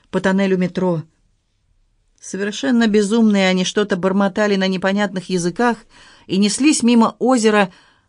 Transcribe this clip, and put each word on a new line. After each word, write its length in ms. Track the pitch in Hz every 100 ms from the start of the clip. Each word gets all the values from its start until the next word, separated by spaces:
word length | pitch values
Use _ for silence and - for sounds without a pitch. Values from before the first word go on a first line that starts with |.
| _
по 100 | 185
тоннелю 380 | 190 190 196 185
метро. 460 | 180 180 185 165 - _ _ _ _ _ _ _ _ _ _ _
Совершенно 640 | - 190 202 208 269 233 226
безумные 600 | 208 196 233 220 202 190
они 160 | 185
что-то 320 | 180 - 202 185
бормотали 600 | 190 196 196 190 208 196
на 120 | 190
непонятных 600 | 185 190 196 208 190 -
языках 480 | 180 175 175 240 220 _ _ - - -
и 100 | 185
неслись 460 | 208 208 285 302
мимо 340 | 226 233 220 -
озера, 540 | 240 262 220 208 185 - _ _